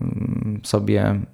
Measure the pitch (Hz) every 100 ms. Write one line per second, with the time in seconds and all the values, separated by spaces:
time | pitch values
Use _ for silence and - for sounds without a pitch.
0 | - 107 - - 107 104 - 107 104 104
1 | 101 101 -